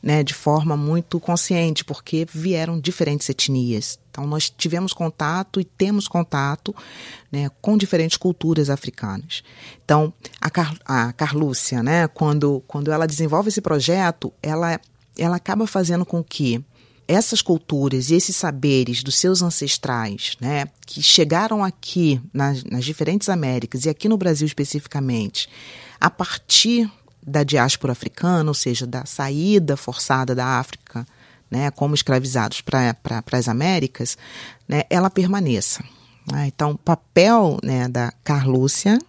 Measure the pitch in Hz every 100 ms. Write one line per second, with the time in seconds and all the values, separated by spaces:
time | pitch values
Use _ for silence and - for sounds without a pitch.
0 | 143 151 139 - - 151 156 147 147 170
1 | 165 170 - 170 - 175 165 151 - 147
2 | - 160 165 156 170 170 160 170 147 -
3 | 156 143 - 131 - 131 123 110 - -
4 | _ - 143 151 - - 165 170 185 -
5 | 170 - 151 175 190 190 180 _ 190 208
6 | - 175 170 143 139 143 - - - -
7 | - - _ 139 139 _ - 214 190 175
8 | 165 - 185 175 160 160 143 139 - -
9 | 107 98 143 - - - - - - 151
10 | 156 - - - 156 - 156 160 - 131
11 | 117 120 151 147 151 127 - 127 120 170
12 | 180 - 156 147 143 139 - 147 147 156
13 | 160 147 160 156 208 208 185 151 127 180
14 | 180 - - _ 151 156 170 165 _ _
15 | _ - 170 175 - 208 220 196 170 175
16 | 175 170 160 - 135 117 139 _ _ _
17 | - 180 220 226 - 165 _ 147 139 131
18 | 131 165 180 190 170 139 143 135 120 127
19 | 135 - 180 185 175 165 143 - 139 120
20 | 110 101 - - 123 143 143 _ - -
21 | 147 - 156 165 220 214 190 - - 180
22 | 165 131 123 139 139 135 - 123 127 156
23 | 156 196 202 180 139 127 120 127 147 151
24 | 208 220 180 151 151 - 143 147 - 143
25 | 131 120 101 - - - - - - -
26 | - - 185 - - - 226 240 220 -
27 | _ _ 151 147 139 143 123 - 135 123
28 | - - 175 180 151 143 - 120 123 127
29 | 139 - 139 143 180 208 151 139 - 127
30 | - 131 127 127 127 127 131 - _ 117
31 | 120 _ - _ _ 123 143 - 143 147
32 | - 131 131 127 110 - - 135 120 117
33 | - 113 - 127 120 117 165 185 127 -
34 | 123 - - - - - - 151 - 180
35 | 185 190 180 202 165 110 - - - -
36 | _ _ - 139 143 - 151 147 - 165
37 | _ - 190 233 185 - - 131 127 123
38 | 120 - - 147 135 131 135 - 196 233